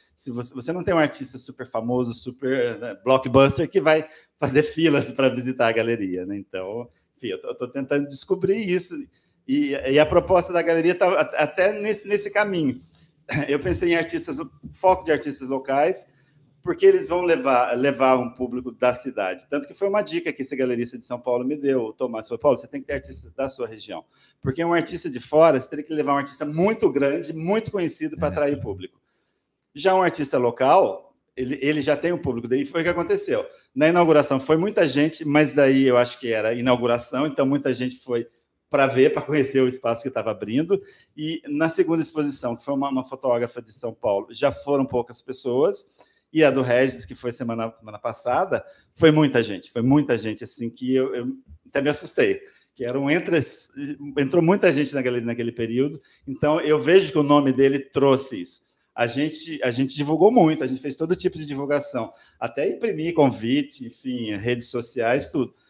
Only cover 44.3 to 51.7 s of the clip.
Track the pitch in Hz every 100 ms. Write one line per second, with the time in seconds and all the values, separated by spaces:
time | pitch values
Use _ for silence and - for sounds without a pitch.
44.3 | 117 143 139 143 143 131 123 117 117 -
45.3 | 123 123 127 175 196 - _ _ _ _
46.3 | 156 147 131 123 120 131 120 107 120 123
47.3 | 117 117 113 113 - 107 107 117 107 120
48.3 | 139 190 117 - - _ - 160 151 147
49.3 | 127 104 92 - 120 123 147 135 113 107
50.3 | 104 113 - 117 - 127 131 131 120 123
51.3 | 185 - - _